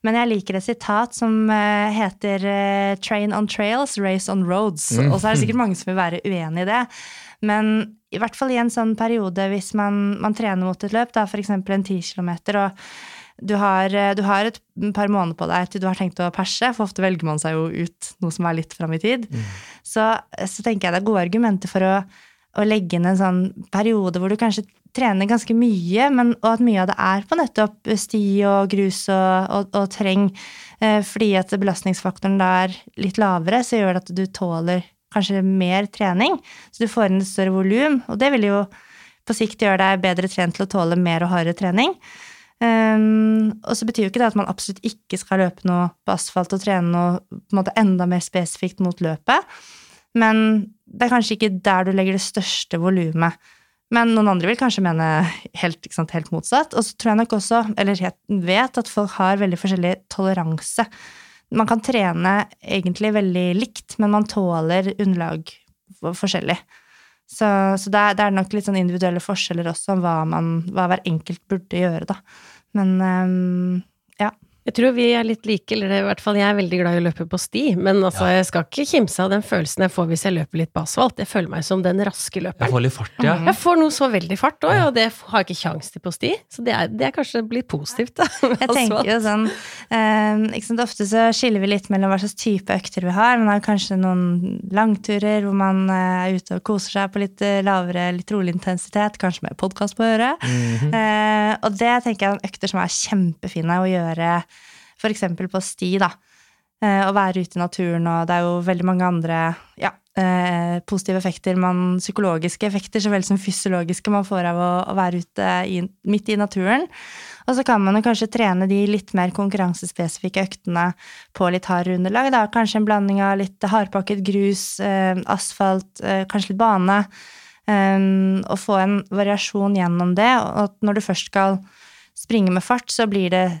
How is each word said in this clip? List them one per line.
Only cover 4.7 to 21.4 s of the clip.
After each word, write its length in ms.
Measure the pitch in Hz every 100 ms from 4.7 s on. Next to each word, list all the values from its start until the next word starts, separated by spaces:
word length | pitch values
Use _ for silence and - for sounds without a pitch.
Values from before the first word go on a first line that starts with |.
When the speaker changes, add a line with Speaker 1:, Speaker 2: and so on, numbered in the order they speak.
| 151 - 117
Speaker 2:
Mm. 140 | 143
Speaker 1:
Og 80 | 127
så 40 |
er 100 | 214
det 80 | 240 220
sikkert 80 | 240
mange 180 | 226 175
som 160 | -
vil 40 | 190
være 200 | 175 175
uenig 360 | 202 180 160 165
i 40 | 185
det. 220 | 233 247 - - - - -
Men 540 | 214 208 214 220 220 - _
i 60 | 202
hvert 180 | 208 -
fall 160 | 269
i 60 | 247
en 120 | 233
sånn 240 | 233 220 220
periode, 380 | 226 233 196 180 196
hvis 240 | 202 -
man, 460 | 214 202 202 202 202
man 140 | 214
trener 280 | 208 226 185
mot 220 | 185 185
et 80 | 202
løp, 180 | 220 240
da, 160 | 226 202
for 120 | 202
eksempel 320 | 208 196 190
en 80 | 196
ti 160 | 190 190
kilometer, 560 | 170 - 175 170 - 208
og 80 | 196 196 - - - - - -
du 120 | 196 202
har, 300 | 202 190 190
eh, 220 | 202 202
du 80 | 196
har 220 | 196 196 220
et 140 | 220 _ - 208
par 140 | 208 202
måneder 260 | 202 170
på 140 | 165 165
deg 200 | 175 180
til 120 | 196
du 80 | 190
har 80 | 185
tenkt 180 | 190 -
å 100 | 175
perse, 400 | 180 185 - 247 233
for 100 | 196
ofte 160 | 190
velger 220 | 185 175
man 140 | 160 151
seg 160 | 160
jo 120 | 160 165
ut 440 | - 170 _ - -
noe 100 | 175
som 160 | 160 170
er 80 |
litt 180 | 160 160
fram 200 | - 160
i 40 | 160
tid. 280 | 208 254 220
Speaker 2:
Mm. 140 | 123 104 95 - -
Speaker 1:
Så, 380 | - 220 220 226 - - 190
så 160 | -
tenker 200 | 233 208
jeg 100 | 180
det 100 | 180
er 40 | 202
gode 180 | 202 175
argumenter 380 | 220